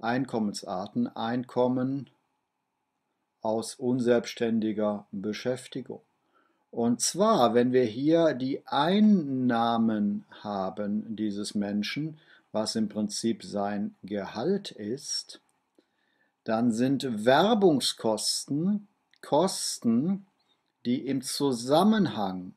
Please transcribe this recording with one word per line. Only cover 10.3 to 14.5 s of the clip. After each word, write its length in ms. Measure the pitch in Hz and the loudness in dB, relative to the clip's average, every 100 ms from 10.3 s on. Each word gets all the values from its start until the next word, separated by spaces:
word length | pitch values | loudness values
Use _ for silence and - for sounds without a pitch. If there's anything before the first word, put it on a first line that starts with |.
| - | -12
haben 720 | 107 101 92 92 101 107 107 | -6 -4 -4 -4 -4 -4 -6
dieses 400 | 104 107 101 101 | -6 -4 -4 -4
Menschen, 640 | 104 101 104 101 143 156 156 _ - _ | -4 -2 -2 -4 -6 -8 -10 _ -20 _
was 240 | 107 110 | -4 -4
im 140 | 113 104 | -2 -2
Prinzip 560 | 104 104 - 113 101 | -2 -4 -2 -4 -4
sein 500 | 92 101 101 101 107 - | -6 -6 -4 -4 -6 -10
Gehalt 680 | 95 101 92 107 151 | -10 -8 -6 -6 -2